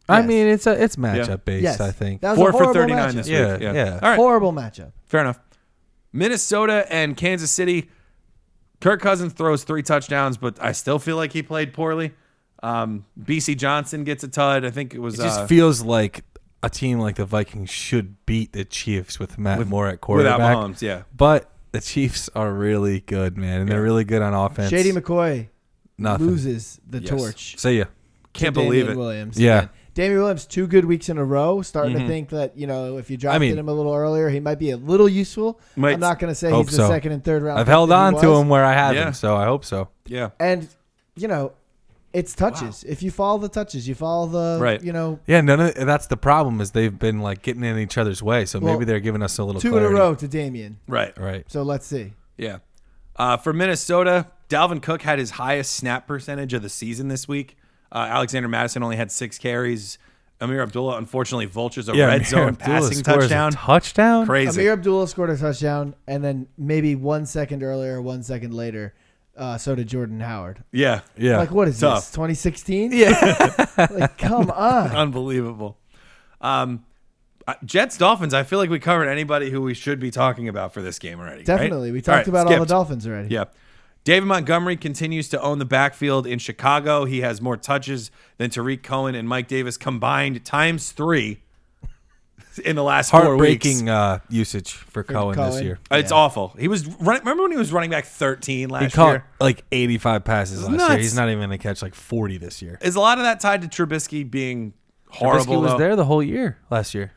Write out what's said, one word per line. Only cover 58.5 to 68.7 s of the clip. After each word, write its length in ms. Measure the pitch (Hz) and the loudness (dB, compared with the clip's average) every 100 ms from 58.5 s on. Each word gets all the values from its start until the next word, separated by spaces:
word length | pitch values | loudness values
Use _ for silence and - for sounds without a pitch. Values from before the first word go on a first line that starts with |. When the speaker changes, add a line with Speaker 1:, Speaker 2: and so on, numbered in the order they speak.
| 117 120 127 | -2 -2 -2
Speaker 3:
only 120 | 117 113 | -4 -4
had 140 | 107 | -6
six 260 | - 117 - | -6 -10 -8
carries. 580 | 123 120 123 113 101 - _ _ _ - | -4 -2 -2 -4 -8 -18 _ _ _ -10
Amir 200 | 120 135 | -6 -4
Abdullah, 360 | 117 120 131 117 | -4 -4 -4 -6
unfortunately, 480 | 110 131 120 123 104 | -6 -6 -4 -4 -6
vultures 420 | 104 120 135 107 | -6 -6 -6 -2
a 60 | 143 | 4
Speaker 1:
Yeah, 100 | 131 | 6
Speaker 3:
red 80 | 135 | 4
Speaker 1:
Amir 80 | 113 | 2
Speaker 3:
zone 220 | 135 139 | 2 2
Speaker 1:
Abdullah 300 | 120 - - | 0 0 2
Speaker 3:
passing 160 | 131 143 | 2 0
Speaker 1:
scores 140 | 151 147 | 2 4
a 20 | 127 | 4
Speaker 3:
touchdown. 220 | 151 151 | 2 0
Speaker 1:
touchdown? 720 | 143 - 160 - - 226 226 220 | -2 4 4 4 2 4 4 4
Speaker 3:
Crazy. 340 | 135 135 175 | 2 2 2
Speaker 2:
Amir 120 | 202 | 2
Abdullah 340 | 208 190 190 185 | 2 2 0 0
scored 220 | - 170 | -2 -4
a 60 | 143 | -2
touchdown, 580 | 151 131 147 147 143 - - | -2 -2 -2 -2 -6 -10 -8
and 160 | 143 | -4
then 240 | 143 135 131 - | -4 -4 -8 -8
maybe 360 | 143 156 151 135 | -2 2 2 0
one 300 | 139 151 147 | -2 -2 -4
second 380 | 156 139 143 | -6 -6 -6
earlier, 360 | 135 135 131 127 | -4 -4 -4 -6
one 220 | 123 127 | -6 -8
second 320 | 117 123 117 | -8 -8 -8
later, 400 | 117 117 | -8 -8